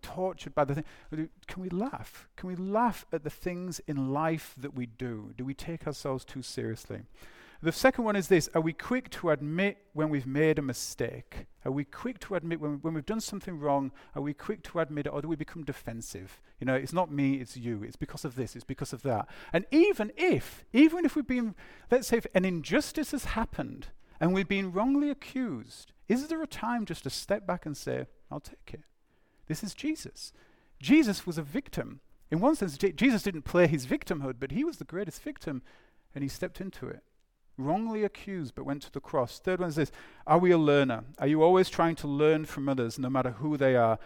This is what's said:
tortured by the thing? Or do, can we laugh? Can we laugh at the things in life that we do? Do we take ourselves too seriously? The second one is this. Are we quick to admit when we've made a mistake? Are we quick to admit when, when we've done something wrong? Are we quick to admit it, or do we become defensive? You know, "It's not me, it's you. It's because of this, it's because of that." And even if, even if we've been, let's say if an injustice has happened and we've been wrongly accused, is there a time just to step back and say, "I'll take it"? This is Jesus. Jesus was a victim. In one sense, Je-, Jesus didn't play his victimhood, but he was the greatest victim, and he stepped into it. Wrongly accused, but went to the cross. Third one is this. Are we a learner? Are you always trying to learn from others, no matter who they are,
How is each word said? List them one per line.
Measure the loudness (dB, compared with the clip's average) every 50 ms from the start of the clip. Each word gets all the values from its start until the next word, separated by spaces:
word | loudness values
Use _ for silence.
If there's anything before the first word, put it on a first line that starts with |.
tortured | -10 -12 -6 -4 -4 -4 -4 -6 -12 -6 0
by | 0 0
the | 0 0
thing? | -4 -4 -8 -14 -20 -14 -10 -6
Or |
do, | -6 -6 -6 -8 _ -16 -14
can | -12 -8 -8
we | -4
laugh? | -2 -2 -2 -4 -4 -8 -12 -14 -16 -20 -20 _ _
Can | -12 -10 -8
we | -6
laugh | -6 -4 0 2 2 2 2 0 -2 -8 -6 -6
at | -4 -4
the | -6
things | -10 -6 -6 -6 -6 -4 -6 -8 -8 -8 -6 -4
in | -2 -2 0 0 0
life | 2 2 2 0 0 -4 -10 -16
that | -10 -10 -8 -6
we | -6 -8
do? | -8 -8 -8 -8 -6 -6 -8 -10 -12 -10
Do | -8 -6
we | -6 -6
take | -8 -8 -8 -8 -6 -6
ourselves | -8 -8 -6 -4 -4 -4 -4 -4
too | -8 -10 -10 -10
seriously? | -8 -8 -6 -4 -4 -4 -6 -8 -12 -12 -12 -12 -16 -20 -20 -20 -20 -20 -20 -20 -20 -14 -4 -2
The | -2 -2
second | 4 4 4 4 4 0
one | 0 2
is | 0 4 6
this. | 6 6 4 4 0
Are | 0
we | 0 0 -2
quick | -4 -4 -2 -2 -2 -2 -6
to | -12 -4 2 2
admit | 2 2 0 -4 -2 0 0 0 -2 _ _ _ -4
when | -2 -2 0
we've | 0 -2 -2
made | -2 2 4 4 4 4 4
a | 0
mistake? | -4 -4 -4 -6 -10 -4 -4 -4 -4 -4 -8 -14 _ -12 -12 -12 -12 -16 _ -6
Are | -4 -2
we | -2 -4
quick | -6 -8 -8 -8 -8 -8 -8
to | -10 -4 -4
admit | -4 -2 -2 -4 -4
when, | -2 -4 -4 -2 -4
when | -4 -4
we've | -4 -4
done | -4 -4 -4
something | -4 -6 -8 -8 -8 -8 -8 -2
wrong? | 0 2 2 2 2 0 -6 -10 -20 -12 -8
Are | -6
we | -4 -4 -6
quick | -8 -6 -6 -6 -6 -6
to | -8 -2 -2
admit | -2 -2 -2 -4 -4
it, | -4
or | -4 -4 -4
do | -4
we | -4
become | -4 -4 -10 -10 -12 -8
defensive? | -8 -8 -8 -8 -10 -10 -8 -10 -10 -12 -12 -14 -14 -18 -20 _ _ _ -6
You | -2
know, | 0 0
"It's | 0 0 -2 -2
not | -2 -2 0
me, | 0 0 2 2 2
it's | 0 -4 -8 -12
you. | -8 -6 -4 -4 -4 -6
It's | -10 -8
because | -10 -10 -8 -8 -8 -8
of | -8 -6
this, | -6 -6 -6 -6
it's | -14 -12
because | -12 -8 -8 -8 -8 -8
of | -6 -2
that." | -2 -2 -2 -2 -4 -10 -18 -12 -2 -2
And | -2 0 4
even | 6 6 6 6 4 0 -2 -4 -2
if, | 0 2 2 2 2 0 -6 -12 -18 -14 0 6
even | 8 8 8 8 4 0
if | 0 0
we've | 0 -2
been, | 0 -2 -2 -2 -4 -6 -10 -16 -20 -20 -14 -2 2
let's | 2 2 4 4
say | 2 2
if | 2 2 2
an | 2 2
injustice | 2 0 0 -2 2 2 2 2 2 -2 -4 -4 -2 -4
has | -6 -4
happened | -2 -2 -2 -2 -4 -4 -6 -6 -6 -8 -10 -12 -14 -14 -16 -20 _ -6 0
and | 2 2 4
we've | 2 2 2
been | 0 0 0 0
wrongly | 0 0 2 4 4 4 2 2
accused, | -2 -4 -8 -8 -4 -4 -4 -2 -4 -6 -8 -12 -16 -20 -20 -20 -20 _ -2 0
is | 0 0 2 -2
there | -4 -4 -4
a |
time | -6 -6 -6 -4 -2 -2 -2 -2
just | -4 -6 -8 -6
to | -8
step | -8 -6 -2 -2 -2 -2 0
back | -4 -4 -4 -4
and | -8 -8
say, | -8 -4 -4 -4 -4 -4 -8 -12 -20 -16 -12
"I'll | -12 -12
take | -12 -14 -20 -20 -16 -16 -16
it"? | -16 -16 _ _ _ _ _ _ _ _ _ _ _ -8
This | -8 -6 -6 -6
is | -8 -10
Jesus. | -6 -4 -4 -4 -4 -8 -14 -14 -14 -16 -16 -18 -20 _ _ _ _ _ _ _ -8
Jesus | 4 6 8 8 8 6 2 -2 -4
was | -6 -6 -6
a | -6
victim. | -4 -6 -6 -6 -4 -6 -6 -6 -6 -8 -16 _ -20 -20 _ -8 -4
In | -2 4
one | 4 4 4
sense, | 4 0 -4 -2
Je-, | 0 0 0 2
Jesus | 4 4 6 6 4 2
didn't | 0 -4 -4 -6
play | 2 6 6 6
his | 8 6 2 0
victimhood, | 0 -2 -2 0 -2 -4 -2 -2 -4 -4 -4
but | -6 -4 -2
he | -2 -2
was | -2 -2
the | -6 -12
greatest | -8 -6 -6 -6 -6 -8 -10 -10
victim, | -10 -10 -8 -8 -6 -6 -6 -8 -10 -20 -20 _ _ _ _ _ _ -8
and | -6 -4
he | -4
stepped | -4 -4 -6 -8 -6 -8
into | -10 -10 -10 -10 -10
it. | -10 -10 -12 _ _ _ _ _ _ _ _ _ _ -12 -8
Wrongly | -4 -2 -2 -2 -2 -2 -2 -2 -2
accused, | -2 -4 -6 -12 -8 -6 -6 -6 -8 -8
but | -10 -6
went | -6 -6 -8 -8
to | -10 -12
the | -12
cross. | -10 -2 0 0 0 0 -4 -6
Third | -2 -2 0 0
one | -2 -2
is | 0
this. | 0 0 -2 -2 -14 -20 -20 -20 -12 2
Are | 4 4 6
we | 8 8
a | 8 8
learner? | 8 6 6 6 6 4 2 -4 -6 -12 -6 -2
Are | 2
you | 2 6 8 8
always | 8 8 8 6 4
trying | 2 2 2 2 2
to | 0 -2
learn | -2 2 4 6 6 6 4 2
from | -4 -6 -4 0 0
others, | 2 2 0 -2 -2 -4
no | -4 0
matter | 2 2 0 0
who | -2 -4 -2 -2 0
they | 4 4 6 6
are, | 8 6 6 4 2 -2